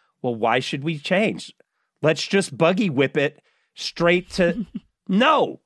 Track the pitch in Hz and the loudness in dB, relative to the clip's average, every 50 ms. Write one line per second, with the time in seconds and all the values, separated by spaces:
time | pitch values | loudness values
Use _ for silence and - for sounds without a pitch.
0 | _ _ _ - - 127 117 113 117 113 117 131 135 - - 139 139 165 165 143 | _ _ _ -6 -6 -4 -4 0 0 2 2 0 -2 -4 -8 -6 -6 -6 -8 -6
1 | - - 185 190 220 175 92 - - - - _ _ _ _ _ _ _ _ - | -4 -2 0 0 0 -2 -4 -6 -12 -18 -20 _ _ _ _ _ _ _ _ -2
2 | 135 156 165 - - - 196 196 180 - 139 110 160 165 185 190 220 180 127 135 | 0 0 0 0 -2 -2 0 0 0 -2 -2 0 2 2 2 2 0 0 2 0
3 | 135 131 - 151 139 147 - _ _ _ _ _ _ _ _ - - - - - | 0 0 0 0 -2 -2 -4 _ _ _ _ _ _ _ _ -12 -12 -10 -4 0
4 | 170 170 175 180 180 - - - 180 170 170 240 185 - - - _ _ _ _ | 2 2 2 2 0 -4 -2 0 0 0 0 -2 -6 -8 -10 -16 _ _ _ _
5 | _ - 185 208 254 311 311 262 160 90 - - _ | _ -2 2 2 4 4 4 2 0 -2 -6 -14 _